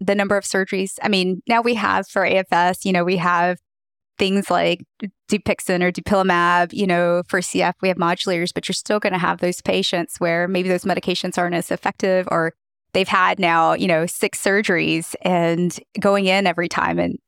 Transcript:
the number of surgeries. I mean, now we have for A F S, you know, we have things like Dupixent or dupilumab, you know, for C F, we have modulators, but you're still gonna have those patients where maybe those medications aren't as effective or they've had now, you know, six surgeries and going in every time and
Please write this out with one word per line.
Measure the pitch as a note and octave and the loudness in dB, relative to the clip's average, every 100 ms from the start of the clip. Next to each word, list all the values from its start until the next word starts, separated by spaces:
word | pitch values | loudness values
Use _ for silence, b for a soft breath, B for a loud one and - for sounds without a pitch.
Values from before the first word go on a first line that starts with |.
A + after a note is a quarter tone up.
the | G3 | -2
number | G3+ G3 G3+ | 0 2 0
of | |
surgeries. | - G3 F#3+ G3 F#3+ - | 0 -4 -2 -4 -4 -4
I | A3 | 0
mean, | G3 F#3 F#3 - | 0 0 -4 0
now | A#3 | 0
we | A#3 | 2
have | A#3 G3+ F#3+ G3 | 0 0 0 -2
for | G3 | 0
A | F#3 F#3+ | 2 2
F | F#3+ | 2
S, | E3+ F3+ F#3 | 2 2 0
you | G3 | 0
know, | F3+ | 0
we | F3 F#3+ | 0 0
have | F3 F3 F3 F3+ _ _ _ _ _ _ | 2 2 2 -2 _ _ _ _ _ _
things | G3 G3 G3 | 0 0 2
like | F3 E3+ F3+ - _ G3+ - _ | 0 2 -2 -6 _ -14 -14 _
Dupixent | G#3 - G3 - F3+ | -2 0 -4 -2 0
or | F3+ | 0
dupilumab, | F3 - G3+ F#3+ F3 F3 F3 F3 | -2 -2 0 2 2 4 2 0
you | - G3 | -2 0
know, | F3 F3 F3 F3 | 2 2 0 0
for | F#3+ | -4
C | F3 F#3 | -2 -2
F, | F3 F3+ | -2 0
we | F#3+ | -2
have | F3+ | 0
modulators, | E3+ F3 - F3 F3 | 0 0 -2 -2 -2
but | - - | -4 -6
you're | |
still | F#3+ - G#3 | -8 -2 -2
gonna | G#3 F#3 | 0 0
have | F3+ F3 | -2 0
those | F3+ F3+ | -2 -2
patients | - F#3+ G3 F3+ E3 - | -2 -2 0 -2 -4 -4
where | F3 E3+ F3+ | -2 0 0
maybe | F#3+ F#3 | -2 0
those | F3+ | -2
medications | G3 F3 - F3+ F3+ F#3 | 0 -4 -2 -4 -2 -2
aren't | F3 | -2
as | E3+ - | -2 -2
effective | F3 - - G3 F#3 F3+ | -2 -4 -2 0 0 0
or | E3+ E3 - _ _ _ | -2 -2 -6 _ _ _
they've | F#3 F#3+ | -2 0
had | G3 F#3 F#3 | 2 2 2
now, | F3 E3 E3 | 2 4 2
you | D#3+ F#3+ | 2 2
know, | D#3+ F3 | 2 0
six | - G3+ - | -2 -4 -2
surgeries | - G3 A3 F3 D#3 D#3+ E3 - | 0 0 2 0 0 -2 -4 -6
and | - F3+ E3+ E3+ F3 - - - | 0 2 2 2 0 -4 -12 -2
going | G3+ G3+ F#3+ | 2 2 2
in | F#3+ G3 | 2 2
every | E3+ F3 | 0 -2
time | - F3 E3+ | -2 0 0
and | F3 - | -2 -4